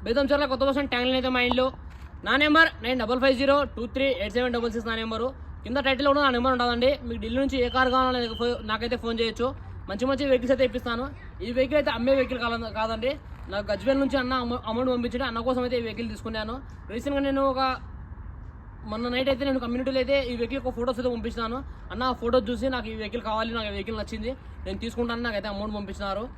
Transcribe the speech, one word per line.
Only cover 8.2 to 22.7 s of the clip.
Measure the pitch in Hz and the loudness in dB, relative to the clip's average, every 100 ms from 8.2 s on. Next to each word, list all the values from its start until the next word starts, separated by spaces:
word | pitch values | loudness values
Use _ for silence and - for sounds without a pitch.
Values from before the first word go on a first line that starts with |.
నాకు | 240 226 | -2 0
ఫో-, | 240 240 214 | -2 -2 -2
నాకైతే | 214 233 240 226 | -2 -2 -2 -2
ఫోన్ | 226 | 0
చేయొచ్చు. | 226 220 247 - - - - | 0 0 -2 -2 -12 -12 -8
మంచి | 196 254 | -2 0
మంచి | 269 285 | 2 4
వెహికల్స్ | 262 240 262 | 2 4 4
అయితే | 262 | 2
ఇప్పిస్తాను. | 247 247 233 269 285 - - 196 | 0 -4 -4 -6 -8 -14 -10 -4
ఈ | 247 | 0
వెహికల్ | 254 294 | 2 4
అయితే | 294 233 | 2 0
అమ్మే | 240 269 | 4 4
వెహికల్ | 247 254 | 4 0
కాల-, | 233 233 226 220 | 0 -2 -4 -2
కాదండి. | 220 220 240 302 - - - | -2 0 -2 -2 -8 -14 -6
నాకు | 196 202 | -6 -2
గజ్వేల్ | 202 208 269 | 0 4 4
నుంచి | 277 277 | 4 2
అన్న | 247 262 | 2 0
అమ-, | 240 240 220 | 0 -4 -2
అమౌంట్ | 226 254 247 | -2 0 0
పంపించండి. | 240 240 262 | 0 -2 -2
అన్న | 226 233 | -2 0
కోసం | 254 247 | 0 0
అయితే | 240 | 0
ఈ | 233 | -2
వెహికల్ | 214 233 | -4 -6
తీసుకున్నాను. | 214 226 226 214 277 - - - | -6 -6 -6 -6 -8 -10 -14 -8
రీసెంట్గా | 226 262 277 277 | -6 -2 0 2
నేను | 269 269 | 2 2
ఒక, | 254 262 254 - - - - - - - - - - 220 | 2 0 0 -8 -12 -12 -12 -12 -12 -14 -16 -16 -14 -8
మొన్న | 214 240 | -4 -2
నైట్ | 247 262 | 0 2
అయితే | 262 277 | 2 2
నేను | 262 | 0
కమ్యూనిటీలో | 240 247 262 262 | 0 -2 0 0
అయితే | 247 277 247 | 4 2 2
ఈ | 240 | -2
వెహికల్ | 233 269 | -2 -2
ఒక | 254 233 | -4 -2
ఫొటోస్ | 240 233 | -2 0
అయితే | 254 | -2
పంపించినాను. | 233 220 226 226 247 - - - | -2 -4 -4 -4 -4 -8 -12 -10
అన్న | - 254 | -2 0
ఆ | 247 | 0
ఫోటో | 233 254 208 | 2 2 2
చూసి | 240 262 | 0 0